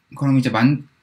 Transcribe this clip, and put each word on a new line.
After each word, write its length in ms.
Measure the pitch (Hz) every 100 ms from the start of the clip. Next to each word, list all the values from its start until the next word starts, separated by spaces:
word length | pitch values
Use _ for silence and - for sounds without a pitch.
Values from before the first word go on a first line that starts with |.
| _ -
그럼 220 | 139 135
이제 140 | 123
만-, 360 | 110 123 147 - _